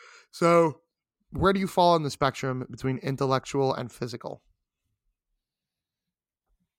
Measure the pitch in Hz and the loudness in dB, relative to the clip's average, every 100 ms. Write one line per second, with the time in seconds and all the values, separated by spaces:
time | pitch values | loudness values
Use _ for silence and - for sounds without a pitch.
0 | - - _ - 170 170 165 131 _ _ | -20 -20 _ -2 4 4 4 -2 _ _
1 | _ _ _ 139 175 196 190 - 175 170 | _ _ _ -2 0 2 0 2 4 4
2 | 147 - 139 - 135 127 127 - 131 131 | 2 -2 -2 -2 -6 -6 -8 -8 -6 -4
3 | - 135 135 131 - 139 135 - 123 - | -4 -2 0 -2 -2 -2 -2 -2 -8 -10
4 | 123 120 - - _ _ _ _ _ _ | -12 -10 -14 -16 _ _ _ _ _ _
5 | _ _ _ _ _ _ _ _ _ _ | _ _ _ _ _ _ _ _ _ _
6 | _ _ _ _ _ _ _ | _ _ _ _ _ _ _